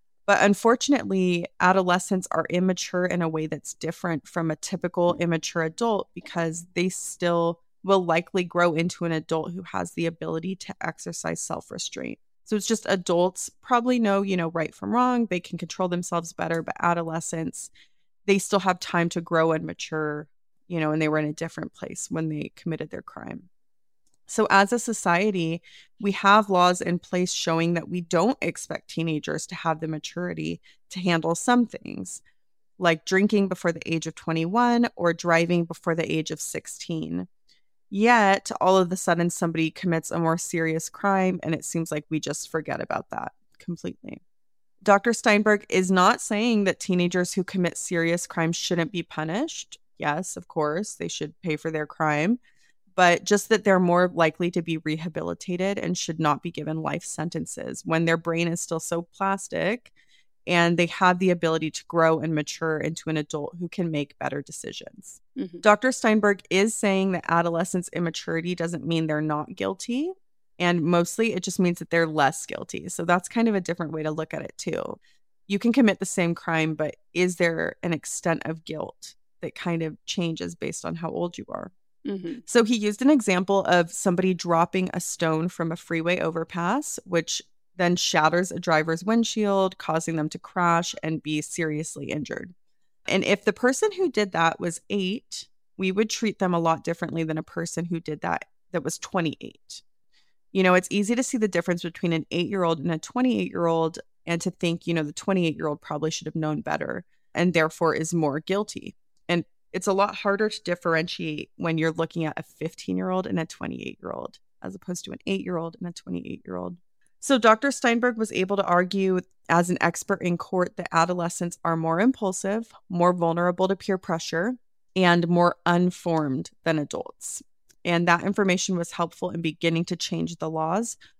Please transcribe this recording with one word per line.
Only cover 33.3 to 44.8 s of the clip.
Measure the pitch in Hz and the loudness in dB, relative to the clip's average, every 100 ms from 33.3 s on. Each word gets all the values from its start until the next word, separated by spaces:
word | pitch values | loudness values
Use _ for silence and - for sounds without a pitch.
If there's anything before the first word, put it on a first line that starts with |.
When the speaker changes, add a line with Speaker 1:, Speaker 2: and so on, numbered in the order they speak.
| 208 196 | 4 2
Speaker 1:
before | 185 175 | 0 -2
the | 165 - | -2 -4
age | 160 160 | -4 -4
of | |
twenty-one | - - 165 165 220 240 240 240 - | -8 -4 -2 0 2 4 4 2 0
or | 170 | 0
driving | 165 175 165 170 175 | 0 2 2 4 2
before | 170 170 - | 0 -4 -4
the | 165 160 | -2 0
age | 160 160 | -2 -4
of | 156 | -6
sixteen. | - - - - - 165 160 165 180 _ _ _ _ _ - | -8 -8 -10 -14 -8 -6 -4 -6 -8 _ _ _ _ _ -8
Yet, | 196 226 240 202 196 - - | 0 4 6 6 4 0 0
all | 180 190 | 4 6
of | 175 | 4
a | 185 | 0
sudden, | - 170 175 | 0 2 2
somebody | - 170 165 160 | 0 -2 0 -2
commits | - 185 165 - | -2 0 0 -2
a | 170 | 0
more | 165 170 | 0 0
serious | - 170 165 160 - | -2 -2 0 -2 -4
crime, | - 202 196 185 185 | -4 0 2 2 0
and | - | -2
it | 160 | -4
seems | - 170 165 | -4 -4 -4
like | 156 - | -6 -4
we | 156 | -4
just | - 151 - | -4 -8 -6
forget | 160 156 - | -6 -4 -6
about | - - - | -4 -4 -6
that | - - _ _ _ | -8 -10 _ _ _
completely. | - 170 180 - - - _ _ _ _ _ _ | -10 -8 -8 -12 -14 -16 _ _ _ _ _ _